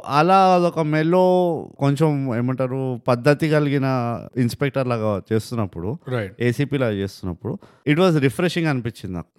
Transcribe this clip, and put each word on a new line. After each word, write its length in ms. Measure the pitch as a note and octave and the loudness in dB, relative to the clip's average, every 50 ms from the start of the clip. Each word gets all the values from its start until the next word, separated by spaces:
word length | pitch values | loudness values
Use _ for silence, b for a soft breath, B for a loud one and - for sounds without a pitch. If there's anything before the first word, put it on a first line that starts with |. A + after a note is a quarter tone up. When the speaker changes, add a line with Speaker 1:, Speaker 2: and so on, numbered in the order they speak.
| - | 0
Speaker 1:
అలా 480 | - C3+ D3 D#3+ F3+ F#3+ G3 F#3+ F#3 F#3 | 0 0 2 4 4 6 6 6 6 4
అదొక 260 | F3+ F3 E3+ D3 D#3 | 4 2 2 0 -2
మెలో, 720 | D#3+ D3+ D3+ D#3 D#3 E3 F3 F#3 F#3 F#3 F3+ F3+ F3+ F3 D#3+ A#2 D2+ G1+ - - | -2 0 0 0 2 2 2 4 4 4 4 4 2 0 -2 -4 -8 -10 -6 -2
కొంచెం 580 | C#3 C#3 C#3+ C3+ D#3+ D#3 D3 C#3 C3+ C3 A#2 | 0 0 2 2 2 2 2 0 -2 -2 -2
ఏమంటారు, 640 | A#2 A#2+ B2+ C3 B2 C3 B2+ C3 C3+ C3 C3 B2 A2+ - C3 | -2 -2 -2 -2 -2 -4 -4 -2 -4 -4 -4 -6 -4 0 0
పద్ధతి 400 | B2 A#2+ A#2 D3 D3 C#3 E3 D3+ | 0 2 2 2 2 2 2 2
కలిగిన 360 | D#3 D3+ D3+ C#3+ C#3 C#3 C3+ C3 C3 B2 A#2+ A#2 A#2 F2+ G1+ - - | 2 2 2 2 0 0 0 0 0 0 -2 -4 -4 -6 -10 -6 -2
ఇన్స్‌పెక్టర్ 520 | B2+ B2 A#2 - - D3 C3+ - C3+ C3 B2 | 0 0 0 0 -2 -4 -2 -2 -2 -2 -2
లాగా 340 | A#2+ A2+ G#2+ G#2+ G2+ F#2 - - | -2 0 0 0 -2 -2 -2 -2
చేస్తున్నప్పుడు, 640 | A2 A2 - - B2 A2+ G#2 F2 - E2+ E2+ G#2 C#3+ E3+ - C3 | -2 -2 -2 -2 -4 -4 -4 -4 -6 -8 -8 -8 -8 -8 -8 -6
Speaker 2:
రైట్. 240 | B2+ A#2+ G2+ F#2 - - | -6 -6 -6 -8 -6 -2
Speaker 1:
ఏసీపీ 380 | A#2 B2 A#2 - C#3+ C3 C#3 C3+ | -2 0 0 0 -2 -2 -2 -2
లాగా 140 | B2+ A2+ | -2 -2
చేస్తున్నప్పుడు, 680 | G#2 G2 G2 F#2+ - - - F#2 E2 - - A#2 F#3 - b b b b b D3 | -2 -2 -4 -6 -8 -8 -8 -8 -8 -8 -8 -10 -10 -10 b b b b b 0
it 100 | D3+ D#3+ | 2 4
was 140 | F#3+ F#3 D#3+ | 4 4 4
refreshing 520 | D3+ C3 C3 - - F3+ E3+ - F3 E3 | 4 2 2 0 0 -2 -2 -2 -2 -2
అనిపించింది 500 | D#3 C#3 B2+ A2 A#2 - - - F#2 F2+ | -2 -2 -2 -4 -6 -10 -10 -10 -10 -8
నాకు. 100 | E2+ - - _ | -10 -10 -12 _